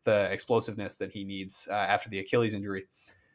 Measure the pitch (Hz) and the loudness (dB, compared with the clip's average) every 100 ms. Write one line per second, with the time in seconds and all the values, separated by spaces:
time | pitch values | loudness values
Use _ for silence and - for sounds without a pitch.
0 | - 104 95 95 - 117 - 107 98 - | 2 4 4 0 2 2 2 -4 -8 -6
1 | 95 104 98 98 95 - - 104 95 104 | -8 -8 -8 -8 -6 -6 -4 0 2 2
2 | - 98 95 123 113 104 101 95 - _ | 0 -6 0 2 2 0 -4 -6 -8 _
3 | - _ _ | -20 _ _